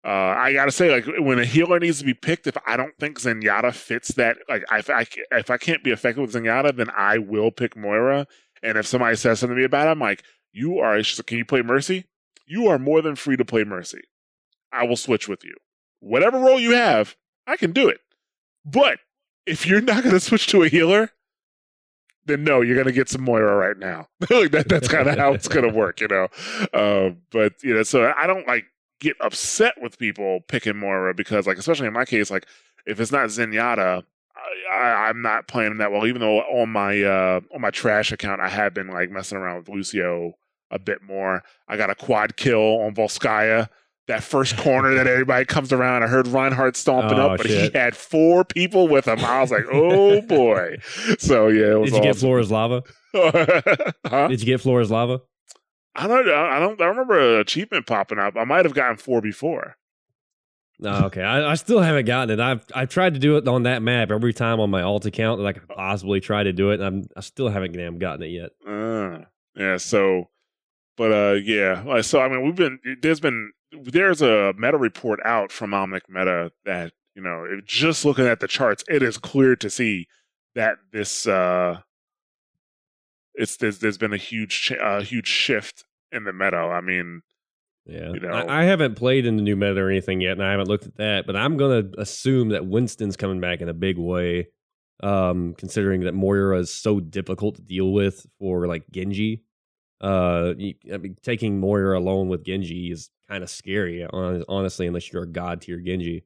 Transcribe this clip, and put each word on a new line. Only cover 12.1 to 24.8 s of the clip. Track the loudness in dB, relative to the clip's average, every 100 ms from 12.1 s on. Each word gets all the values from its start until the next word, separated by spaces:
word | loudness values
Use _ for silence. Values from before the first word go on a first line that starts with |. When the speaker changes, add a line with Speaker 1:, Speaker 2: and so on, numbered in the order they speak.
| _ _ _ _
Speaker 1:
"You | 0 2
are | 2
more | 2 2
than | 2 -4
free | -2 0
to | 2
play | 0
Mercy. | -2 -6 -12 -18 -20 _ _ _ _ _ _
I | -4 -2
will | -2
switch | 0 -2 -2
with | -12 -12
you. | -20 _ _ _ _
Whatever | -2 2 2 4
role | 6 6
you | 4
have, | 4 4 4 2 -6 _ _ -6
I | -2
can | 0
do | 4 2
it. | 2 _ _ _ _ _ _ -4
But | 2 2 2 _ _ _ _ -8
if | -6 2
you're | 4
not | 4 2
gonna | 4 2
switch | 4 0 4
to | 6
a | 6
healer, | 4 6 4 2 _ _ _ _ _ _ _ _ _ _ _ -4
then | 0
no, | 4 4
you're | 4 4
gonna | 2
get | 2 0
some | -2
Moira | 0 4 4 4
right | 2 -2
now." | -8 -10 -14 _
<laughs> | 2
Like, | 4 6
that, | 2 2
that's | 0